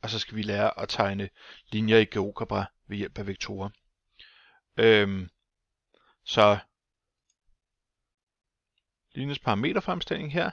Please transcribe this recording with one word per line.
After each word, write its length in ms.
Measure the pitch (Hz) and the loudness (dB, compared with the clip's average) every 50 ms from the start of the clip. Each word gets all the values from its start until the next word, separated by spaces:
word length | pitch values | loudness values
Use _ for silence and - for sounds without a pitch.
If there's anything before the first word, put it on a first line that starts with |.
| - | -8
Og 80 | 110 | -8
så 80 | 107 110 | -6 -6
skal 180 | - - 107 | -8 -8 -6
vi 60 | 110 104 | -6 -4
lære 380 | 104 101 101 107 110 - - | -2 0 2 2 0 0 -2
at 80 | - 101 | -6 -8
tegne 400 | - - - 98 98 98 101 92 _ _ - - - - _ _ - | -2 -2 0 0 0 -4 -6 -8 _ _ -20 -20 -20 -20 _ _ -2
linjer 260 | 107 110 110 110 113 | -2 2 6 6 6
i 60 | 110 | 6
GeoGebra 600 | 104 - 107 95 101 104 - 113 - 107 101 95 - _ _ _ | 6 2 -4 -4 -4 -4 -8 -6 -4 -2 -4 -4 -4 _ _ _
ved 100 | _ 101 | _ -8
hjælp 220 | 101 101 - _ - | -6 -6 -8 _ -10
af 80 | 101 | -10
vektorer. 440 | 98 98 - - - 104 98 95 101 - _ _ _ _ _ _ _ _ _ - - _ _ _ _ _ _ _ _ _ | -10 -8 -8 -8 -10 -8 -8 -10 -10 -12 _ _ _ _ _ _ _ _ _ -20 -20 _ _ _ _ _ _ _ _ _
Øhm, 520 | - 113 113 110 107 104 98 98 95 92 90 _ _ _ _ _ _ _ _ _ _ _ _ _ _ _ _ _ _ _ | 4 6 6 8 6 6 2 -2 -6 -8 -10 _ _ _ _ _ _ _ _ _ _ _ _ _ _ _ _ _ _ _
så 340 | - - - 107 104 104 101 - _ _ _ _ _ _ _ _ _ _ _ _ _ _ _ _ _ _ _ _ _ _ _ _ _ _ _ _ _ _ _ _ _ _ _ _ _ _ _ _ _ _ _ _ _ _ _ _ _ _ | -6 4 6 6 6 6 4 -2 _ _ _ _ _ _ _ _ _ _ _ _ _ _ _ _ _ _ _ _ _ _ _ _ _ _ _ _ _ _ _ _ _ _ _ _ _ _ _ _ _ _ _ _ _ _ _ _ _ _
linjens 240 | 139 131 139 143 139 | -10 -8 -6 -8 -6
parameterfremstilling 920 | _ - 110 98 113 156 190 214 - - 180 180 - - - 156 156 151 143 | _ -2 -2 0 0 -2 -2 -4 -4 -4 -6 -6 -6 -6 -8 -8 -8 -6 -4
her. 180 | 175 170 190 | -4 -4 -4